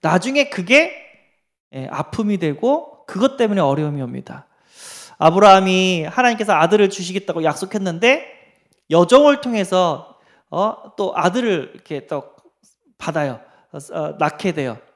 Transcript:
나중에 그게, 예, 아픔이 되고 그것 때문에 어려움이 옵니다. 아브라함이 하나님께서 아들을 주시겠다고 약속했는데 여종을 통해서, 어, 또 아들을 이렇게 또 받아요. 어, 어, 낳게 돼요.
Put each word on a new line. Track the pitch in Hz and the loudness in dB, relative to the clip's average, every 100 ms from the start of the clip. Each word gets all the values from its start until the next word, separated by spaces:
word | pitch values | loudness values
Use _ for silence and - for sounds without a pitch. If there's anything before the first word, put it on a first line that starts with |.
나중에 | 160 175 226 277 269 | 2 0 0 -2 -2
그게, | - 175 269 330 - - _ _ _ _ _ _ 135 | -4 2 2 2 -6 -20 _ _ _ _ _ _ -14
예, | 131 | -10
아픔이 | 139 151 - 208 202 | -8 -8 -4 -2 -2
되고 | 160 143 240 294 - - - | -2 -2 0 -2 -4 -20 -14
그것 | 190 254 269 | -2 -2 0
때문에 | 226 202 | -2 0
어려움이 | 147 139 151 147 | 0 0 -4 -6
옵니다. | 127 127 135 139 _ _ _ _ - - - - | -8 -12 -14 -20 _ _ _ _ -20 -20 -20 0
아브라함이 | 160 175 202 190 190 185 185 175 156 | 2 6 8 8 6 2 2 0 -4
하나님께서 | 202 247 220 214 | 0 0 0 0
아들을 | 165 165 208 196 | 2 2 4 2
주시겠다고 | 196 175 185 196 165 | 0 -8 -8 -6 -4
약속했는데 | 160 147 190 214 190 165 226 294 - - _ _ _ _ _ | -2 -4 -6 -6 -6 0 2 2 -2 -20 _ _ _ _ _
여종을 | 160 175 254 294 285 | 2 6 6 6 4
통해서, | 262 226 180 185 175 147 - _ _ _ _ | -2 -4 -2 0 0 -2 -10 _ _ _ _
어, | 160 208 - - - | -4 -4 -4 -16 -8
또 | 196 - | -6 -2
아들을 | 170 208 240 180 - | -2 -2 -2 -4 -6
이렇게 | - _ 147 - | -16 _ -14 -10
또 | 147 - _ _ _ _ _ _ _ | -12 -12 _ _ _ _ _ _ _
받아요. | - 156 143 120 - _ _ | -8 -4 -6 -8 -18 _ _
어, | 151 143 | -20 -12
어, | 165 151 151 | -8 -8 -2
낳게 | 147 - 202 | -4 -2 -6
돼요. | 156 131 110 _ | -6 -8 -10 _